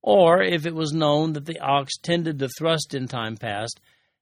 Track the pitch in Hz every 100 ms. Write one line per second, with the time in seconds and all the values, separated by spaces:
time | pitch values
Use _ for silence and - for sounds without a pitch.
0 | - 202 170 180 190 175 156 160 156 156
1 | 151 147 160 151 143 160 139 143 135 -
2 | - 170 165 147 135 - 160 160 - 139
3 | 127 127 110 110 117 101 113 - _ _
4 | _ _